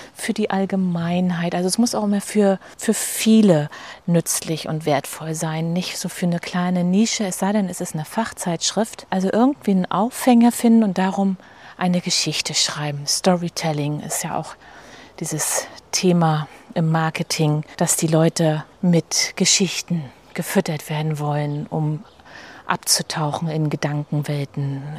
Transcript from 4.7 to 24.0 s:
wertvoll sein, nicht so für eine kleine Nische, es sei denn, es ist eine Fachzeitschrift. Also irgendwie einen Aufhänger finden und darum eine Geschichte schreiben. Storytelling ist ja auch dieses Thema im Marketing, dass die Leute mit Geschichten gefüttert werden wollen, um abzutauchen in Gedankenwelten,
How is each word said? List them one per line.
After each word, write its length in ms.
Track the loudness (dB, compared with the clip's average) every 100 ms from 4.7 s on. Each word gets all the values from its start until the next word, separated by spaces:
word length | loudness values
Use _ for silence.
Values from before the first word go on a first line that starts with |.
| -4
wertvoll 500 | 0 0 -2 -10 -8
sein, 380 | -4 -4 -2 -2
nicht 260 | -2 -4 -6
so 120 | -8
für 160 | -2 0
eine 140 | 0
kleine 440 | -2 -2 0 2
Nische, 400 | 2 4 2 0
es 140 | -4 -2
sei 140 | 0
denn, 180 | 2 0
es 100 | -4
ist 140 | -6
eine 100 | -6
Fachzeitschrift. 1000 | -6 -4 -4 -4 -4 -2 -2 -2 -4 -6 -4
Also 220 | -2 0
irgendwie 380 | 4 2 2 2
einen 200 | 2 2
Aufhänger 600 | 0 -2 0 4 6 6
finden 320 | 4 4 6
und 140 | 4 2
darum 400 | 0 2 0 0 -8 -20 -20 -4
eine 240 | 0 0
Geschichte 500 | 0 -2 -2 -4 -4
schreiben. 520 | -2 -2 -2 -6 -6 -4
Storytelling 960 | 0 2 2 0 -4 -4 -2 -2 -4
ist 240 | -6 -6
ja 140 | -4 -6
auch 180 | -6 -12 -20 -20 -20 -20 -20 -10
dieses 460 | -6 -4 -2 -4 -6 -14 -8
Thema 560 | 0 2 4 4 2 -4 -12 -8
im 180 | -2 0
Marketing, 760 | 2 0 -2 -6 0 2 0 -2 -4
dass 180 | -2 0
die 100 | 2
Leute 580 | 4 4 4 0 0 -6 _
mit 500 | 2 2 2 -2 -4 0
Geschichten 680 | 0 2 0 -2 -4 -4 -6 -14 -14
gefüttert 560 | -10 -2 0 0 -4 -4
werden 280 | -4 -2 -2
wollen, 480 | -2 -2 -2 -4 -4
um 360 | -2 -2 -4 -8 -20 -20 -20 -20 -20 -4
abzutauchen 840 | -4 0 -2 -2 -2 -2 -2 -4
in 220 | -2 -2
Gedankenwelten, 1120 | -2 -2 -4